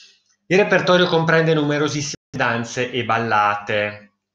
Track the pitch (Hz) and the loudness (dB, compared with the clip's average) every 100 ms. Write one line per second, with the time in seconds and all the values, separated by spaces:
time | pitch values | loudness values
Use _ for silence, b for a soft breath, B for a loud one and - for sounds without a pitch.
0 | B B B _ - 185 180 185 - 180 | B B B _ 0 2 4 2 4 2
1 | 175 165 160 160 160 156 147 147 151 147 | 4 0 2 2 2 2 0 0 -2 -4
2 | 143 - _ 123 120 117 117 127 123 127 | -8 -12 _ -4 -2 -2 -6 -6 -4 -4
3 | 110 113 117 107 104 104 - 107 104 104 | -2 -2 0 2 2 -2 -4 -4 -4 -8
4 | 104 _ _ | -20 _ _